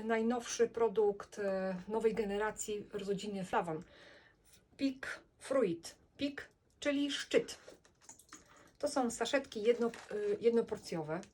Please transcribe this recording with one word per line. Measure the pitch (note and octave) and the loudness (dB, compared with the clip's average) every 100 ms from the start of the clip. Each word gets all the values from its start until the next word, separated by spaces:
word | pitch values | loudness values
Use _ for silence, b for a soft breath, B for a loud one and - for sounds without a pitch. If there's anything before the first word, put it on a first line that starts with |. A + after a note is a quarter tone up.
najnowszy | A3 A3+ A3+ B3 A#3 - A3+ | 0 2 2 0 -2 2 2
produkt, | A#3 A3+ G3+ G#3 G3+ - - | 4 2 4 4 2 -6 -4
e, | G3 F#3+ F#3+ F3+ G3 | -2 0 -2 -4 -2
nowej | A3 A3 | 0 2
generacji | G#3+ G3+ G3+ G#3+ G#3 - G#3 - | 2 0 0 -2 -4 -6 -6 -6
rodziny | G#3 G3 G3 G#3 G3 F#3 | -6 -4 -4 -4 -6 0
Flavon. | A3+ E3+ D#3 B B B B B B B B _ - | 0 0 -4 B B B B B B B B _ -2
Peak | C4+ C4 - - - _ | -2 -2 -8 -10 -14 _
Fruit. | - C4+ G3+ E3+ - - _ - | 0 2 2 0 -6 -18 _ -4
Peak, | C#4+ C#4+ - _ _ _ | -4 -4 -12 _ _ _
czyli | D4 C#4 C#4+ | 0 0 0
szczyt. | C#4 - - - - - - _ _ - - - - B B B - | -2 2 2 2 -4 -18 -20 _ _ -20 -20 -20 -20 B B B -6
To | C#4+ | -2
są | C#4 A#3+ | 2 2
saszetki | - A3+ C#4 C4+ A3+ | 0 0 0 0 0
jedno-, | G#3+ A#3 A#3 | 2 4 0
e, | - - G#3 G#3 G3+ | -2 -6 -2 0 2
jednoporcjowe, | A3+ A3+ A3 G#3 - E3+ D3+ E3 - | 4 4 2 -4 -4 -6 -4 -6 -6